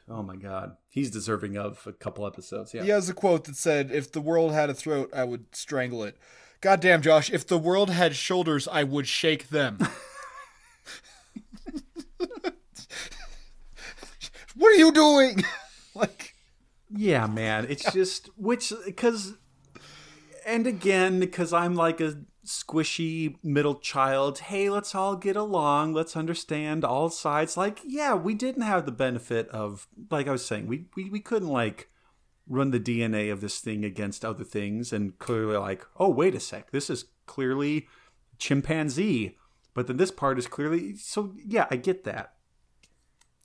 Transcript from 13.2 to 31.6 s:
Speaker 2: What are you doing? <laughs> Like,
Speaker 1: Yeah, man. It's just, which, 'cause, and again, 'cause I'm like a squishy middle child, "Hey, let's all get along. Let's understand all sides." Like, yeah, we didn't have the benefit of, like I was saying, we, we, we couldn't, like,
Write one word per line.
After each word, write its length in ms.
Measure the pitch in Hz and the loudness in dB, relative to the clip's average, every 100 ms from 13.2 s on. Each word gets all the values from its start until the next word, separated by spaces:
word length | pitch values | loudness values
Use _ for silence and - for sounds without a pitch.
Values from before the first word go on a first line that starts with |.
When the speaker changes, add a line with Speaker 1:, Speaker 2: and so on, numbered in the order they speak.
| - - - - - - - - - - - - - 233 | -16 -18 -20 -20 -20 -18 -18 -18 -20 -16 -18 -18 -10 6
Speaker 2:
What 160 | 427 | 10
are 40 | 403 | 12
you 140 | 320 | 10
doing? 520 | 311 302 285 262 190 - | 10 10 10 6 4 -2
<laughs> 40 | - - - - 196 | -6 -16 -20 -12 -4
Like, 360 | 214 - - _ _ _ _ _ - | -4 -4 -18 _ _ _ _ _ -12
Speaker 1:
Yeah, 360 | 208 208 139 110 | -2 2 2 2
man. 420 | 107 110 107 120 | -2 -2 -2 -2
It's 200 | 143 - | -2 0
just, 340 | 185 185 - - - | 2 0 -2 -12 -6
which, 380 | 202 240 - 220 190 185 | -2 -2 -4 -8 -10 -2
'cause, 380 | 240 226 190 214 _ _ _ - - - - - - - 220 | 0 0 -8 -14 _ _ _ -20 -20 -20 -20 -20 -20 -12 -2
and 220 | 233 247 | 0 0
again, 580 | 196 185 190 185 185 180 | 0 2 4 4 2 0
'cause 220 | - 170 | -2 0
I'm 200 | 170 175 | 2 2
like 280 | 175 165 165 | 2 2 2
a 160 | 156 147 - _ - | -2 -4 -16 _ -10
squishy 920 | - - 160 156 - 165 160 156 139 | -10 -2 -2 -2 -2 -4 -2 -4 -4
middle 340 | 156 143 147 143 | 0 2 2 -2
child, 640 | - 143 135 135 139 139 | -4 0 2 2 0 -2
"Hey, 300 | - 196 202 | -6 -2 0
let's 240 | 202 202 | 0 -4
all 220 | 196 196 185 | -2 -2 -2
get 220 | 196 202 | -2 -2
along. 560 | 208 185 147 143 156 | 0 0 2 2 2
Let's 240 | 156 160 165 | -2 -2 -4
understand 640 | 160 170 - 151 151 156 | -4 -6 -6 -6 -4 -2
all 260 | 151 131 165 | 0 0 0
sides." 460 | 165 151 147 160 175 | -2 -2 0 0 -2
Like, 240 | 196 214 294 | -4 -4 -8
yeah, 280 | 285 294 | -2 0
we 200 | 196 175 | 0 0
didn't 300 | 214 254 262 | -2 -2 -2
have 220 | 214 185 143 | 0 0 0
the 60 | |
benefit 560 | 117 131 120 - 117 110 | -2 -2 -2 -2 -2 -2
of, 360 | 110 104 101 - - - | -6 -6 -8 -16 -16 -6
like 160 | 156 139 | -4 -2
I 40 | |
was 120 | 131 - | -4 -4
saying, 220 | 104 107 | -6 -4
we, 200 | 139 175 - | -8 -8 -12
we, 120 | 190 | -8
we 120 | 208 | -8
couldn't, 260 | - 220 175 | -4 -2 0
like, 420 | 131 | 0